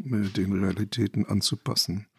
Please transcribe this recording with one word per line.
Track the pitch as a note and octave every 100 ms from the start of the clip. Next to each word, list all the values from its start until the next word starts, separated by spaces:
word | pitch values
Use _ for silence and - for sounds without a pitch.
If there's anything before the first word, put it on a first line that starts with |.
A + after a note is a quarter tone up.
| C#3
äh, | A2+ G2+
den | - F#2 G2
Realitäten | F#2+ F#2 G2+ - G2+ - G#2
anzupassen. | G2+ - A2 - A#2 - F#2 G#2+